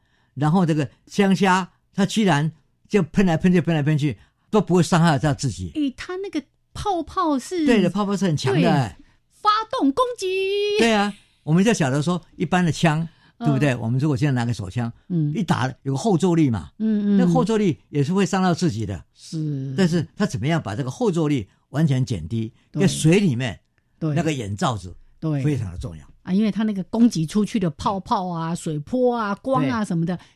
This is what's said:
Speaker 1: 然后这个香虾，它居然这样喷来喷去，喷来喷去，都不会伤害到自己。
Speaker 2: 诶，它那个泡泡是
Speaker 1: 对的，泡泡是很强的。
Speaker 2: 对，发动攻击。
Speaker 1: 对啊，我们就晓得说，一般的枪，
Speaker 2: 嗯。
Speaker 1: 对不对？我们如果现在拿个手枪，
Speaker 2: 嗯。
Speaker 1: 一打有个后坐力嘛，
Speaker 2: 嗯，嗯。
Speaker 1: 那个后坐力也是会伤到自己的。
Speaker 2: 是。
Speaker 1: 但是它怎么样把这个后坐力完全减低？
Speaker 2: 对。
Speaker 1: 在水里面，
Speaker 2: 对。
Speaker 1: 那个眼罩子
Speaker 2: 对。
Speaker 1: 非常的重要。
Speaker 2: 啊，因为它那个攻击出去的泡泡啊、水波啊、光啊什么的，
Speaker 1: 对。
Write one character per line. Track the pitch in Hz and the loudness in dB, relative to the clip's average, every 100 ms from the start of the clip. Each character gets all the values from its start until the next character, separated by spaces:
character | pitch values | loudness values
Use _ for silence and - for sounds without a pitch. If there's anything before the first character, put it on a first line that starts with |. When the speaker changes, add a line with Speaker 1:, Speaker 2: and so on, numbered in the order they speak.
| _ _ _ | _ _ _
Speaker 1:
然 | 127 151 | -2 2
后 | 190 165 | 2 2
这 | |
个 | 156 135 _ - | 0 -2 _ -8
香 | - 196 185 | 0 2 4
虾， | 190 185 175 _ _ | 4 2 -2 _ _
它 | - | -2
居 | 196 214 | 0 2
然 | 196 143 156 - _ _ - | 2 2 0 -6 _ _ -2
这 | 208 | -2
样 | 151 | 0
喷 | 196 | 2
来 | 185 160 | 2 4
喷 | 185 | 4
去， | 180 | 2
喷 | 160 | 2
来 | 160 | 0
喷 | 139 151 | 2 0
去， | 147 98 _ _ - | 0 -4 _ _ -2
都 | 214 | 0
不 | - | 2
会 | 175 | 2
伤 | - 170 | 4 4
害 | 170 139 | 4 2
到 | 151 | 0
自 | 127 131 | -2 -4
己。 | 87 90 | -6 -8
Speaker 2:
诶， | 311 277 - | -4 -4 -6
它 | - 370 | -10 -8
那 | 392 | -6
个 | 302 - _ _ | -8 -10 _ _
泡 | - 415 339 | -8 -4 -4
泡 | 294 381 330 269 | -4 -2 0 0
是 | - 359 | -2 0
Speaker 1:
对 | 294 214 | 2 4
的， | 180 | 2
泡 | 185 | 0
泡 | 196 190 | -2 0
是 | |
很 | 190 147 | 0 0
强 | - | 0
的。 | 160 | 2
Speaker 2:
对， | 170 143 107 - - _ _ | 4 2 0 -6 -20 _ _
发 | _ 415 427 440 | _ 0 0 -2
动 | 523 277 | 0 0
攻 | 370 494 480 | 2 -2 -2
击。 | 370 381 381 403 415 415 | -4 -2 -2 -2 0 2
Speaker 1:
对 | 233 | 2
啊， | 214 202 - _ _ | 2 -2 -6 _ _
我 | 147 | 0
们 | 170 | 2
就 | 220 | 4
晓 | - 131 | 2 0
得 | 147 | 0
说， | 160 175 - - | 0 -2 -6 -6
一 | |
般 | 165 180 | -2 0
的 | 170 | 0
枪， | - 170 156 165 _ _ - | 2 0 0 -4 _ _ -4
Speaker 2:
嗯。 | 233 | 0
Speaker 1:
对 | |
不 | 135 | 2
对？ | 147 120 | 2 0
我 | 113 | 0
们 | 127 | 0
如 | 156 | 0
果 | 123 | 0
现 | 147 | 0
在 | |
拿 | 123 | 0
个 | 117 | -2
手 | 113 92 | -4 -6
枪， | 123 117 - - | -6 -6 -8 -6
Speaker 2:
嗯。 | 170 147 180 | -2 -2 -2
Speaker 1:
一 | |
打 | 170 156 131 - | -2 0 -2 -6
有 | 135 | -6
个 | 135 | -2
后 | 226 165 | 0 2
坐 | 185 | 2
力 | 165 143 | 2 2
嘛， | 104 76 - | 0 -6 -6
Speaker 2:
嗯， | 220 208 202 | -2 0 2
嗯。 | 202 | 4
Speaker 1:
那 | |
个 | 180 | 4
后 | 208 | 4
坐 | 220 220 | 2 2
力 | 196 - - | 0 -2 -4
也 | 147 | -2
是 | 139 | 0
会 | 190 185 | 0 0
伤 | 190 | 0
到 | 185 | 0
自 | 165 175 | 2 0
己 | 110 | -2
的。 | 101 90 - | -6 -8 -12
Speaker 2:
是。 | _ - 160 151 139 135 135 | _ -12 -8 -6 -6 -4 0
Speaker 1:
但 | 175 | 2
是 | 170 160 - | 2 -4 -4
它 | 208 | -4
怎 | 98 | -2
么 | 135 | -2
样 | 165 | -2
把 | 101 | -2
这 | 104 | -6
个 | 131 | -6
后 | - 233 | -2 0
坐 | 165 147 | 0 0
力 | 139 98 _ _ | 0 -4 _ _
完 | 135 160 | 0 2
全 | 131 | 2
减 | - 95 80 | -2 -4 -6
低？ | 113 113 - _ | -6 -6 -12 _
Speaker 2:
对。 | 151 | 0
Speaker 1:
在 | 180 | 0
水 | 143 156 190 | 2 4 4
里 | 196 117 | 2 0
面， | 127 - _ _ _ - | -4 -8 _ _ _ -8
Speaker 2:
对。 | 156 151 | -4 -2
Speaker 1:
那 | |
个 | 160 | -2
眼 | 139 101 101 | -2 -4 -2
罩 | 147 104 | -2 -2
子 | 90 - - - | -8 -18 -20 -8
Speaker 2:
对。 | 156 143 | -4 -2
Speaker 1:
非 | 147 139 | 0 -2
常 | 95 | -4
的 | 85 | -8
重 | - 80 | -12 -12
要。 | 71 - | -18 -14
Speaker 2:
啊， | - | -2
因 | 190 | 0
为 | 220 | 0
它 | 196 | 0
那 | 220 | -2
个 | 196 | -4
攻 | 170 226 240 | -4 2 2
击 | 160 160 | 2 -2
出 | 214 | 0
去 | 202 220 | 0 0
的 | 175 | -2
泡 | - 233 196 | -2 -4 -4
泡 | - 214 180 | -2 -4 -2
啊、 | 165 165 | -4 -4
水 | 170 170 151 | -6 -6 -6
波 | 147 254 247 | -4 0 2
啊、 | 240 202 | 2 -2
光 | 196 262 262 262 | -4 -2 0 0
啊 | 226 | -2
什 | 208 170 | -2 -2
么 | 170 | -2
的， | 175 | -4
Speaker 1:
对。 | - | -10